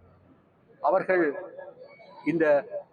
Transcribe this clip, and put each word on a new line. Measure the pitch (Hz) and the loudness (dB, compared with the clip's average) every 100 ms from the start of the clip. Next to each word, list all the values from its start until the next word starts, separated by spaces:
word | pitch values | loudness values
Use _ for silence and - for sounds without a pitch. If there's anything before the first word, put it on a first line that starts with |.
| - _ _ - _ _ _ - | -20 _ _ -20 _ _ _ -4
அவர்கள் | 143 185 175 180 156 139 - - - - - - - - | 0 0 2 2 2 -2 -12 -14 -18 -18 -20 -20 -20 -8
இந்த | 151 165 156 143 107 - - | -4 2 4 4 2 -8 -12